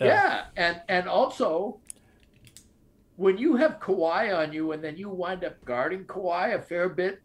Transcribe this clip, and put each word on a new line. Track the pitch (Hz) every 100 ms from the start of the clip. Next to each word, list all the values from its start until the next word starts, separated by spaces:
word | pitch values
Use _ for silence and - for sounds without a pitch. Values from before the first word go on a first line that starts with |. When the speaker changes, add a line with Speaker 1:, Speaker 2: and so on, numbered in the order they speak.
Speaker 1:
Yeah. | -
Speaker 2:
Yeah. | 415 381 - - -
And, | 170 175 -
and | 180 180
also, | 180 269 - 220 160 202 - _ - _ _ _ _ - - _ _ _ _ _ -
when | 190 190
you | 302 247
have | 311 -
Kawhi | - 190 165 180 220 180
on | 156
you | 156 156
and | 151
then | 156 156
you | 202
wind | 185 175 185
up | 170 -
guarding | - 123 147 190
Kawhi | 185 185 180 175 214
a | 190
fair | - 170 180
bit | 165 185 196